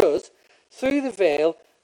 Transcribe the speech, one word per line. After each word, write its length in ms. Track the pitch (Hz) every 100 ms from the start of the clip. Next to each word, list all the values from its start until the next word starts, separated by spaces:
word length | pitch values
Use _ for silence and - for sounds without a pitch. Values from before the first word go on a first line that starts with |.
us 300 | 160 147 - _ _ _ _
through 320 | - 262 285
the 80 | 269
veil, 480 | 214 175 147 156 - _ _